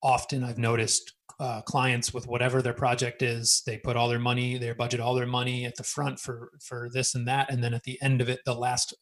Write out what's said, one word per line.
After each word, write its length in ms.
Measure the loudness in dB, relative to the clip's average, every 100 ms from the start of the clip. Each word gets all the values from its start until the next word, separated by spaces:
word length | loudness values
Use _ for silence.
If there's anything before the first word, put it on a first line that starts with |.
often 400 | 2 2 2 -2
I've 160 | -2 0
noticed, 580 | 2 2 2 0 -2 -14 -20 -6
uh, 240 | -6 -4
clients 500 | -2 2 2 2 0
with 140 | -6 -4
whatever 340 | 0 2 2
their 120 | 0
project 480 | 0 0 2 -2 0
is, 400 | -2 0 2 2 2
they 120 | -6
put 200 | -2 2
all 100 | 2
their 120 | 2
money, 380 | 2 2 0 -2
they 140 | -4
budget 300 | -4 -2 0
all 140 | 2 0
their 100 | 2
money 400 | 0 0 -2 -4
at 100 | -6
the 80 |
front 340 | -6 -2 -4 -4
for, 340 | -8 -10 -14 -18
for 280 | -12 -10 -4
this 200 | -2 0
and 140 | 0 0
that. 240 | 0 2
And 100 | 0
then 120 | 0
at 100 | -2
the 180 | -4 -2
end 200 | 2 4
of 80 | 4
it, 100 | 0 -2
the 80 |
last 400 | 0 0 0 -2 -4